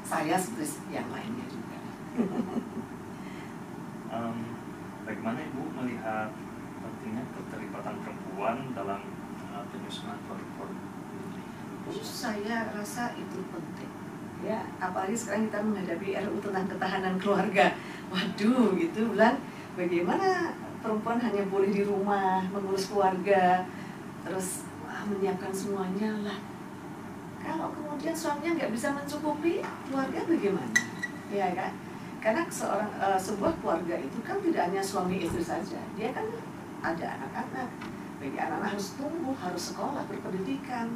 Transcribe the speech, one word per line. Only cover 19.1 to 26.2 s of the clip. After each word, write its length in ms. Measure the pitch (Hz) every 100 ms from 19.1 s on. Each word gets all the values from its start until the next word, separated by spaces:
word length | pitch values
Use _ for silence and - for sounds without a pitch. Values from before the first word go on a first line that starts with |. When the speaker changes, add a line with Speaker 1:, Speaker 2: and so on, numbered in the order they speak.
| 196
Speaker 1:
bilang, 240 | 226 - - - -
bagaimana 800 | - 175 175 180 262 381 359 339 - - -
perempuan 340 | 220 214 220 233
hanya 240 | 240 202 190
boleh 240 | 196 196
di 80 | 202
rumah, 640 | 202 196 202 202 190 185 185
mengurus 380 | 202 196 190 190
keluarga, 720 | 208 185 185 180 190 180 185 185 - - - - -
terus, 460 | - 190 185 - - - -
wah, 160 | - 208
menyiapkan 400 | 190 190 185 -
semuanya 640 | 190 208 196 185 196 214 214